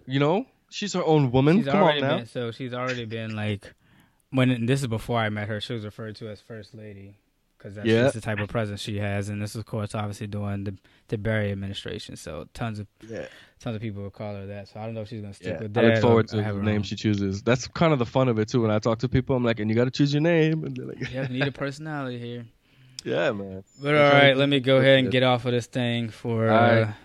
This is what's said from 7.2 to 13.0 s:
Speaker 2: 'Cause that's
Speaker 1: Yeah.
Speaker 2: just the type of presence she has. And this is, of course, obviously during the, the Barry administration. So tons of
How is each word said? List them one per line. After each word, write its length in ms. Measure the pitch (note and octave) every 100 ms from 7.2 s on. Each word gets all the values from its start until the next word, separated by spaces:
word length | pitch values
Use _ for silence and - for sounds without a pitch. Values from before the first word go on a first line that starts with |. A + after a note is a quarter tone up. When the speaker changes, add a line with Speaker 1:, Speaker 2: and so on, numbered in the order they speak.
| _ _ _ _
Speaker 2:
'Cause 180 | G#2+ G2
that's 100 | A2
Speaker 1:
Yeah. 160 | A2+
Speaker 2:
just 120 | C3 A2+
the 60 |
type 180 | A2 G#2+
of 80 | G#2
presence 320 | A#2+ G#2+ G2+
she 200 | - G2+
has. 280 | G2+ G2+ G2+
And 140 | G#2
this 80 | G#2
is, 60 | A2+
of 80 | -
course, 280 | A2+ G#2
obviously 340 | A2+ G#2 G2+ G#2
during 360 | G#2 G2+ G2+
the, 120 | G2+ F#2+ _ _ _
the 80 | A2
Barry 340 | G#2+ A2 G#2
administration. 640 | G2 G2 F#2+ - F2+ - E2+
So 320 | D#2+ D#2 -
tons 260 | - A#2 G#2
of 80 | G2+ _